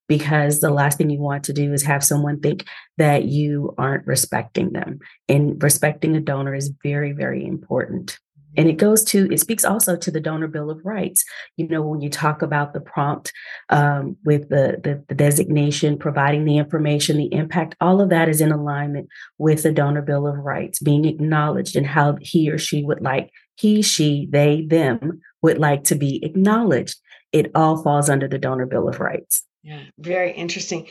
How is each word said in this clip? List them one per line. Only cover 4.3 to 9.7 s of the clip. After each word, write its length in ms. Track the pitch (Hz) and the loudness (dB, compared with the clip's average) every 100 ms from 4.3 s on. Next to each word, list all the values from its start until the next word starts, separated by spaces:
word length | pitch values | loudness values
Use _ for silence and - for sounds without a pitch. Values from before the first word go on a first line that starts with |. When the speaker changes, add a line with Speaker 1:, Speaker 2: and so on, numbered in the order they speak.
| - 110 - - | -4 -4 -4 -2
Speaker 1:
them. 280 | - - 143 - - - | -4 -8 -10 -16 -12 0
And 320 | 143 147 - | 2 2 2
respecting 540 | 147 143 151 147 156 160 | 0 2 0 0 -2 0
a 40 | |
donor 340 | 143 139 139 | -2 -4 -4
is 180 | 135 139 139 | -4 -6 -6
very, 300 | 143 143 147 | -4 -2 -4
very 320 | 143 131 131 | -4 -6 -6
important. 720 | 139 - - 131 - - - - _ _ _ - | -6 -8 -4 -4 -2 -6 -10 -16 _ _ _ 2
And 120 | 160 | 2
it 100 | 160 | 4
goes 260 | 208 214 | 4 4
to, 260 | 214 202 190 | 2 2 2
it 80 | 151 | 0
speaks 240 | - 226 | -2 0
also 300 | - | 0